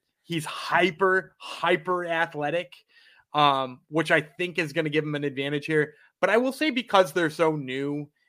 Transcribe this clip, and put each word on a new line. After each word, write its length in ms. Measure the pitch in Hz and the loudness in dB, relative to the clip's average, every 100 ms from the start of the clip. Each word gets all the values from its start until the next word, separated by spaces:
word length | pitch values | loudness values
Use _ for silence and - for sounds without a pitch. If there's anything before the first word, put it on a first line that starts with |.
| _ _ | _ _
he's 220 | - 165 156 | -8 -6 -6
hyper, 920 | - - - 185 160 190 185 185 _ | -10 -2 2 2 2 2 2 -2 _
hyper 680 | - - 170 185 170 180 175 | -16 -4 0 0 0 -4 -2
athletic, 680 | 165 165 151 147 165 175 - _ _ _ _ _ | -2 -2 -2 -4 -4 -6 -14 _ _ _ _ _
um, 480 | 147 147 135 131 127 - | 2 4 4 -2 -8 -6
which 220 | 151 160 | -2 2
I 100 | 165 | 2
think 360 | 151 - 180 165 | 0 -6 -6 -4
is 160 | 160 | -4
gonna 160 | 156 156 | -2 -2
give 140 | 147 | -2
him 120 | 151 147 | -2 -2
an 80 | |
advantage 420 | 143 131 139 147 143 | -4 -4 -4 -4 -2
here. 280 | 156 151 - _ - | 0 0 -4 _ -2
But 100 | 180 | 2
I 80 | 214 | 2
will 160 | 254 | 2
say, 160 | 262 311 | -2 -2
because 420 | 247 - 196 185 | -2 2 4 4
they're 180 | 180 165 | 2 0
so 260 | 156 165 156 | 2 0 0
new 540 | 131 131 139 147 143 _ | -4 -4 -4 -6 -10 _